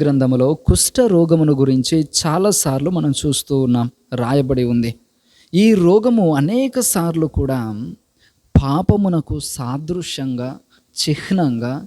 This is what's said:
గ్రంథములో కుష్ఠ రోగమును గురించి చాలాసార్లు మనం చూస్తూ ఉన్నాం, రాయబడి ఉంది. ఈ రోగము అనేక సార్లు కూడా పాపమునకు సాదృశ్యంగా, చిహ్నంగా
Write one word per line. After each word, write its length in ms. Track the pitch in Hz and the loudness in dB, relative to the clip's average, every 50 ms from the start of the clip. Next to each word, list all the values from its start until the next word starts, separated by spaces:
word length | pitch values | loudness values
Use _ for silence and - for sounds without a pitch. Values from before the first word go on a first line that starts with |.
| 151 | 2
గ్రంథములో 460 | 147 139 135 131 127 131 123 127 139 156 - - - | 2 2 2 2 2 2 2 2 2 0 0 2 2
కుష్ఠ 280 | - - - - - 262 247 226 185 | 2 2 2 0 0 0 2 4 4
రోగమును 400 | 170 170 156 165 165 156 151 143 135 135 | 4 4 4 2 2 2 2 2 2 2
గురించి 340 | 135 131 131 123 - 165 160 151 - - - | 2 2 0 0 0 0 -2 -2 -2 -4 -4
చాలాసార్లు 720 | - 160 156 180 190 208 190 - - 147 135 135 143 175 185 165 | -2 -2 0 0 0 0 0 0 0 -2 -2 -2 -2 -2 -2 0
మనం 140 | 151 147 131 - | 0 -2 -2 -2
చూస్తూ 360 | - 151 131 - - - 143 135 131 | -2 -2 -2 -4 -4 -2 -2 0 2
ఉన్నాం, 220 | 120 120 120 117 123 - _ _ _ 135 123 120 | 2 2 0 0 -2 -6 _ _ _ -6 -4 -2
రాయబడి 420 | 120 135 143 135 127 131 123 123 120 120 | 0 0 0 0 0 0 0 0 0 0
ఉంది. 180 | 120 117 117 117 - _ _ _ _ _ _ _ _ _ _ - | 0 0 -2 -6 -8 _ _ _ _ _ _ _ _ _ _ 0
ఈ 140 | 180 214 226 220 190 170 | 2 4 4 4 4 4
రోగము 400 | 170 196 220 214 254 240 220 185 165 151 139 | 4 4 4 4 2 2 2 2 2 2 2
అనేక 400 | 143 175 226 254 269 262 - 254 233 - - | 0 0 0 0 -2 -2 -2 -2 -2 -2 -2
సార్లు 340 | 185 165 170 165 160 160 - - - | -2 -2 -2 -2 -2 -4 -2 -2 -4
కూడా 200 | 143 135 131 127 113 110 107 107 123 165 196 - _ _ _ _ _ _ _ _ _ _ _ | -2 -2 -2 -4 -4 -6 -8 -8 -10 -10 -12 -16 _ _ _ _ _ _ _ _ _ _ _
పాపమునకు 840 | - 139 135 143 170 190 - 214 208 202 190 170 156 - - 156 147 - - - | 0 2 2 0 0 0 0 0 2 0 0 0 -2 -2 -4 -8 -8 -8 -10 -10
సాదృశ్యంగా, 960 | - 127 120 131 139 156 151 175 180 165 - - 147 135 135 127 123 123 131 143 - - _ _ _ _ _ _ | -8 -8 -8 -8 -8 -8 -8 -8 -8 -8 -8 -8 -6 -6 -6 -4 -6 -6 -8 -10 -12 -18 _ _ _ _ _ _
చిహ్నంగా 800 | - - 156 147 147 - - 190 185 165 135 120 113 120 123 131 147 - | -6 -4 -4 -4 -4 -4 -4 -2 0 0 0 -2 -2 -4 -6 -6 -8 -10